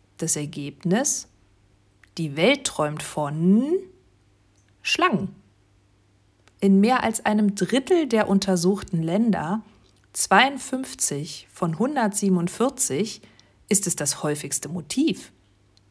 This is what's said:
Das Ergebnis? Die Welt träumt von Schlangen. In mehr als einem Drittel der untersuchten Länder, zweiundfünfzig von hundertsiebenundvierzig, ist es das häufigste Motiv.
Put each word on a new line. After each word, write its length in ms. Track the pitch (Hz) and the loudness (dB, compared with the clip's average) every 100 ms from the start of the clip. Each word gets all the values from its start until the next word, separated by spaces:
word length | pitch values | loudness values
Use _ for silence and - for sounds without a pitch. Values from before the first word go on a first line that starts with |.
| _ - | _ -8
Das 180 | 160 151 | -4 -4
Ergebnis? 920 | 147 - 143 - 170 190 294 - - _ _ _ _ _ _ _ _ - | -4 -8 -10 -6 -2 0 0 -4 -8 _ _ _ _ _ _ _ _ -8
Die 180 | 156 143 | -6 2
Welt 300 | 202 277 269 | 2 2 -2
träumt 360 | - 151 147 | -2 -4 -4
von 720 | - - 147 156 175 208 277 381 - _ _ _ _ _ _ _ _ _ | -8 -6 -4 0 4 4 4 -2 -4 _ _ _ _ _ _ _ _ _
Schlangen. 520 | - - 349 208 196 - _ _ _ _ _ _ _ _ _ _ _ - | -4 2 2 2 -4 -10 _ _ _ _ _ _ _ _ _ _ _ -2
In 220 | 196 196 | 4 6
mehr 200 | 220 254 | 6 2
als 240 | 226 220 214 | 0 -2 0
einem 300 | 214 208 202 | 2 2 0
Drittel 520 | 180 254 262 359 277 | 0 0 2 2 2
der 200 | 220 - | 0 2
untersuchten 720 | 196 196 180 175 196 - 165 | 2 2 2 2 0 -2 -4
Länder, 600 | 160 196 233 170 156 220 - _ _ _ _ | 0 2 2 0 -2 -4 -6 _ _ _ _
zweiundfünfzig 1400 | - - 196 262 277 - 262 262 - - 143 156 - - | -6 4 6 4 0 -8 -8 -8 -4 -4 -4 -8 -12 -16
von 300 | - 170 160 | -4 -4 0
hundertsiebenundvierzig, 1400 | 254 294 214 202 196 180 175 - 254 269 - 139 220 - - _ _ _ - | -2 0 0 0 2 2 0 0 -2 0 -4 -2 -4 -6 -18 _ _ _ -2
ist 180 | 190 175 | 0 0
es 80 | - | -4
das 260 | 147 - | -4 -4
häufigste 460 | 151 151 143 - 143 | -4 -4 -6 -8 -8
Motiv. 640 | 175 - - 302 - - _ _ _ _ _ _ | -10 -6 -2 -2 -2 -10 _ _ _ _ _ _